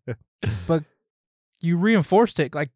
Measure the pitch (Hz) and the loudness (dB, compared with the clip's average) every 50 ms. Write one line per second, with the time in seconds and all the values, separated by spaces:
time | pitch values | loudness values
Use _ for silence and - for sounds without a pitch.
0 | _ - 113 - _ _ _ _ - - 110 98 90 - 165 160 151 - _ _ | _ -12 -14 -14 _ _ _ _ -6 -6 -6 -4 -2 -2 -2 -2 -2 -6 _ _
1 | _ _ _ _ _ _ _ _ _ _ _ _ - 165 175 170 180 214 226 202 | _ _ _ _ _ _ _ _ _ _ _ _ -4 -2 -2 0 2 2 2 2
2 | 156 - 180 202 240 226 - - 151 127 - 151 151 139 - | 2 2 4 4 4 2 0 -2 -4 -4 -4 -6 -6 -6 -8